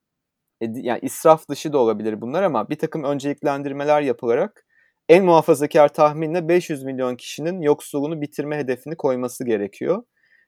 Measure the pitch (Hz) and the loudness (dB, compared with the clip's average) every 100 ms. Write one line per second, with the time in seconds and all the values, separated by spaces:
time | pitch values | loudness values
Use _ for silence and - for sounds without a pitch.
0 | _ _ _ _ _ _ 113 120 120 113 | _ _ _ _ _ _ -8 -6 -4 -4
1 | 131 - 160 156 - 139 160 143 113 107 | -6 0 4 4 0 -8 -2 0 2 0
2 | 107 107 117 165 190 120 104 151 156 160 | -4 -6 -6 -2 0 -2 -4 -6 -6 -4
3 | 139 139 139 143 147 139 139 139 143 147 | -4 -4 -4 -4 -4 -4 -6 -4 0 2
4 | 139 117 120 127 208 - _ _ _ _ | 0 -2 0 0 -2 -8 _ _ _ _
5 | - 175 185 160 170 139 143 160 147 - | 6 6 8 6 6 2 4 4 4 6
6 | 151 151 156 175 160 175 170 143 135 131 | 2 2 -4 -2 0 0 0 -6 -6 -4
7 | 127 123 - - 160 190 147 147 - 143 | -4 -6 -10 -8 -6 -2 0 0 -2 -6
8 | 147 160 147 - 147 151 131 123 - 165 | -4 -6 -8 -8 -6 -6 -4 -6 -8 -4
9 | 143 127 123 - 123 104 101 - - 202 | -2 -2 -6 -6 -2 -2 -4 -4 -2 -2
10 | - _ _ _ | -6 _ _ _